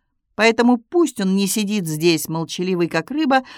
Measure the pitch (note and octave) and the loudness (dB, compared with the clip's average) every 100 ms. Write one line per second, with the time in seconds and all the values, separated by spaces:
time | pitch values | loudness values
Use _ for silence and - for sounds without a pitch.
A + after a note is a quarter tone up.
0 | _ _ _ - A3+ A3+ A#3+ A#3+ - F4 | _ _ _ 0 2 4 4 2 0 0
1 | E4 - F#3+ G3 G3 A3 G3+ G#3+ E3 D3+ | 0 0 -2 0 0 -2 -2 -2 -4 0
2 | E3+ D#3 - D#3+ E3 - F#3 F3+ E3+ E3 | 2 0 -2 -6 -6 -6 -4 -2 -2 -2
3 | D#3+ C#4+ D4+ C4+ B3+ | -4 -4 0 0 -2